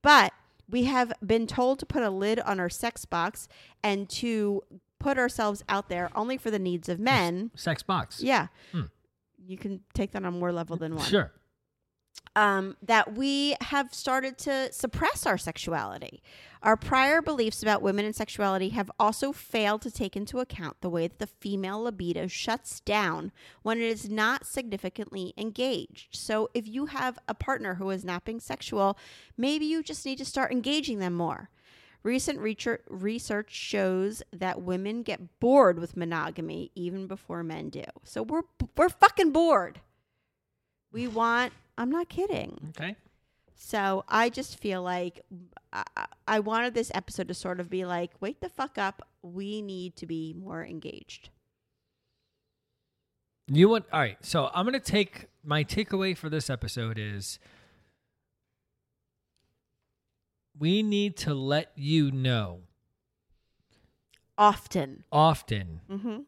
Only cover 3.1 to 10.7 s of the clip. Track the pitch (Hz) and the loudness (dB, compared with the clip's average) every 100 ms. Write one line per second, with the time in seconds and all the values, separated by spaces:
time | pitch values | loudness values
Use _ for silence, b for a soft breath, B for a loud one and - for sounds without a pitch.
3.1 | 170 175 - - B B B 208 196 196 | -2 -2 -4 -18 B B B -2 0 -4
4.1 | - 240 220 208 202 - 185 _ _ 277 | -4 -2 0 0 0 -6 -20 _ _ 0
5.1 | 262 247 - 214 202 - 196 - 175 175 | 2 2 2 0 0 -2 -4 -2 -4 -2
6.1 | - 226 262 233 214 185 175 170 175 233 | -2 -2 -2 -2 -2 -2 -2 -4 0 4
7.1 | 262 175 175 226 - 175 156 - 185 - | 4 4 0 -6 -6 -4 -4 -2 -2 -2
8.1 | - 247 240 143 B B 170 85 _ _ | -4 2 2 0 B B -6 -6 _ _
9.1 | _ _ _ 185 185 196 190 _ - 196 | _ _ _ -16 -10 -8 -10 _ -4 -4
10.1 | 202 185 175 175 175 165 | -2 -4 -2 -2 -2 -4